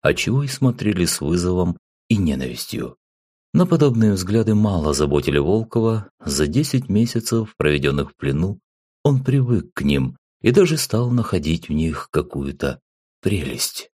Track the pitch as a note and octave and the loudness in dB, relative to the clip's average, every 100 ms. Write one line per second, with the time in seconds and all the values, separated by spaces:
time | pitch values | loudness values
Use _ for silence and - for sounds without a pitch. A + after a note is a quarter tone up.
0 | - D2 - B2+ C#3+ - C3 A2+ G2+ F#2 | 0 0 0 -2 -2 0 0 0 -2 0
1 | E2+ - C#2+ F2 F2 F2+ F2 E2+ _ _ | 0 0 -2 0 0 0 0 -2 _ _
2 | _ A2 F2 C2+ B1+ A#1+ - - - - | _ 0 0 -2 -6 -10 -10 -8 -10 -12
3 | _ _ _ _ _ - F3+ E3 C#3+ A#2 | _ _ _ _ _ 0 2 4 4 4
4 | A2 G2 F2+ A2 A2 G#2+ G#2+ F#2 D2+ D2 | 2 2 0 0 2 2 2 2 0 0
5 | D2 C#2+ C2+ C#2+ C#2+ G#2+ A2 A#2 A2+ A2+ | 2 2 2 0 2 0 0 0 0 0
6 | G#2 _ - G#2 B2+ F2+ C#3+ C3 C3 G2+ | -6 _ -6 -2 0 0 0 -2 0 0
7 | A#2 A#2 A2 A2+ A2 _ D2+ D2 C#2 C#2+ | 0 -2 -2 -2 -4 _ 0 2 0 0
8 | C#2 _ C#2 C#2 F#2 G2+ _ _ _ _ | -4 _ -4 0 -2 -4 _ _ _ _
9 | D3 C3+ C3 C3+ B2 A#2+ - - C#2 C#2 | 0 2 2 0 2 0 -2 -4 0 0
10 | B1+ - _ _ G#2+ C3 F3+ D#3 - A2 | -2 -6 _ _ 2 4 4 2 -2 -2
11 | B2 B2 A2 F#2 D2+ E2+ - D2+ D#2+ D#2 | 0 0 0 -2 0 -4 -2 -2 -2 -4
12 | - D#2 - C#2+ C#2 - C#2 - _ _ | -4 -4 -4 -6 -8 -4 -6 -6 _ _
13 | _ _ - F#2+ D2 - - - - | _ _ -4 -2 -4 -6 -8 -8 -18